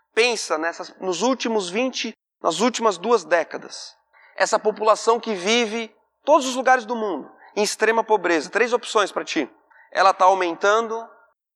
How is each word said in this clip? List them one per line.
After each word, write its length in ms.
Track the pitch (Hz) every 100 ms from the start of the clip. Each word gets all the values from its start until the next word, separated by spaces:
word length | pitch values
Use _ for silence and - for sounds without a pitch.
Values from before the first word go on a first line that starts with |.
| _ 220
Pensa 420 | 240 214 - 156
nessas, 380 | 165 170 175 -
nos 220 | 185 170
últimos 480 | 240 247 240 220 175
vinte, 440 | 202 254 - 226 - _ _
nas 200 | 175 160
últimas 360 | 240 233 226 170
duas 260 | 208 226
décadas. 680 | 156 170 143 143 - - - _ _ _ - -
Essa 220 | 190 220
população 600 | 214 196 220 202 226 233
que 160 | 226 185
vive, 580 | 190 240 220 226 220 _ _ _ -
todos 220 | 311 262
os 80 | 254
lugares 300 | 254 254 214
do 100 | 233
mundo, 340 | 208 143 - - - 202
em 60 |
extrema 420 | 208 - 214 170
pobreza. 460 | - 214 170 165 170
Três 220 | 202 233
opções 400 | 226 - 220 180
pra 140 | 170 156
ti. 220 | 160 127 _ _ _ _
Ela 220 | - 190
tá 120 | 185 185
aumentando? 800 | 190 180 160 202 220 226 226 226 - _ _ _